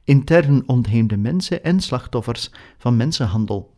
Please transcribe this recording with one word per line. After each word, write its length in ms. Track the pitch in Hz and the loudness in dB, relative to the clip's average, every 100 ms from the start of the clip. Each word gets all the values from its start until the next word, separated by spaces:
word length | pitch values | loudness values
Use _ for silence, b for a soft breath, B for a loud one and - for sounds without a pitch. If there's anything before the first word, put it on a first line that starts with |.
intern 640 | - 139 143 160 143 135 123 | 2 2 4 2 4 2 2
ontheemde 480 | 123 110 117 110 101 | 0 2 2 2 0
mensen 480 | 107 180 - 175 | -2 -2 -4 -6
en 160 | 156 185 | -2 -2
slachtoffers 720 | - 123 - 120 113 113 - B B B | -2 -6 -4 -6 -6 -8 -10 B B B
van 180 | 123 120 | 0 0
mensenhandel 800 | 135 - 113 110 104 101 - | 0 -2 -2 -2 -2 -4 -10